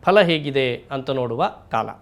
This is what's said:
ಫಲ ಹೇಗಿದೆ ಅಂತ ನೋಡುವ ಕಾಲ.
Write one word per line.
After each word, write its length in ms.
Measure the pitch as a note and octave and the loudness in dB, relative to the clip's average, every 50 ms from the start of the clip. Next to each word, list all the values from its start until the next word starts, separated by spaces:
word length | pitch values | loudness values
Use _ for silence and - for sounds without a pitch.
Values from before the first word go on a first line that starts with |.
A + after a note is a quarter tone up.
ಫಲ 200 | - - F#3 G#3 | 2 4 4 4
ಹೇಗಿದೆ 540 | G3 E3+ E3+ D#3 D3 D3 C3+ C#3 C3 B2+ A#2+ - - - | 4 4 2 0 -2 -2 0 0 0 0 -2 -4 -8 -8
ಅಂತ 180 | C#3 C3+ C3 C3+ | -8 -8 -4 -4
ನೋಡುವ 420 | C#3 C3 B2 A#2+ A#2 B2 E3+ G#3+ - - - - | -4 -4 -2 -4 -2 -4 -4 -4 -4 -10 -14 -4
ಕಾಲ. 180 | - A#2 A2 A2 G#2+ - | -2 -2 -2 -4 -8 -16